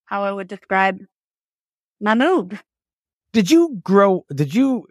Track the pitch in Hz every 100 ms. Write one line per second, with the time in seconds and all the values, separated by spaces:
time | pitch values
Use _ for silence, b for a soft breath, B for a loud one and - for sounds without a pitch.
0 | - 202 202 202 190 196 - 190 190 185
1 | 190 _ _ _ _ _ _ _ _ -
2 | 208 226 294 359 180 202 _ _ _ _
3 | _ _ _ 226 180 320 339 226 - 196
4 | 202 185 - 143 147 185 269 247 -